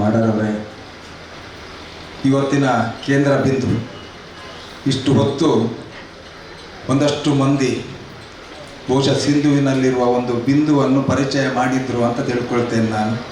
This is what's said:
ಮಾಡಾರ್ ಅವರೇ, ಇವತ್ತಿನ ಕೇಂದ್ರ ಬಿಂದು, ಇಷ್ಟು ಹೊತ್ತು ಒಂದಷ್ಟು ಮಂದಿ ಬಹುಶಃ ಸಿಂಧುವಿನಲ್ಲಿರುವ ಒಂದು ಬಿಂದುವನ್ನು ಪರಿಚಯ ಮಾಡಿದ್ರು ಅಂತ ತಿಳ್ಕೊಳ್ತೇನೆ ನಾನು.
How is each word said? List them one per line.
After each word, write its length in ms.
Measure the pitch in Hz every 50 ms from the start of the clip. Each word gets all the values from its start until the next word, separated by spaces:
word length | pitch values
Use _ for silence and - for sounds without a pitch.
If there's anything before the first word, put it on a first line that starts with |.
| 104
ಮಾಡಾರ್ 260 | 107 110 117 110 113 104
ಅವರೇ, 200 | 107 107 107 107 107 - - - - - - - - - - - - - - - - - - - - - - - - - - - - - - - - -
ಇವತ್ತಿನ 420 | 135 135 139 139 139 143 139 139 131 120 117 113 113 - - -
ಕೇಂದ್ರ 260 | 135 139 139 143 139 117 107 107
ಬಿಂದು, 300 | 131 135 - 113 101 - 113 - - - - - - - - - - - - - - - - - - - - - 139
ಇಷ್ಟು 200 | 123 117 - 143 117 -
ಹೊತ್ತು 300 | 110 104 - - 165 143 117 113 113 - - - - - - - - - - - - - - - - - - - - - - - - -
ಒಂದಷ್ಟು 380 | 131 143 147 143 143 - - 151 139 135
ಮಂದಿ 300 | 135 139 143 131 131 120 - - - - - - - - - - - - - - - - - - - - - - - -
ಬಹುಶಃ 260 | 131 139 135 139 135 - -
ಸಿಂಧುವಿನಲ್ಲಿರುವ 800 | 143 143 147 143 147 143 143 139 131 131 131 131 131 127 127 123 120 120
ಒಂದು 160 | 120 120 120 120 110 -
ಬಿಂದುವನ್ನು 540 | 135 139 151 151 151 147 139 131 127 135 139 127 -
ಪರಿಚಯ 360 | 135 139 139 135 139 139 135 131 123
ಮಾಡಿದ್ರು 420 | 123 127 131 131 131 - 123 117 120 117
ಅಂತ 140 | 120 120 135 131
ತಿಳ್ಕೊಳ್ತೇನೆ 600 | 131 120 120 123 - 123 117 110 - 113 110 110 107 110
ನಾನು. 220 | 107 107 113 113 123 - -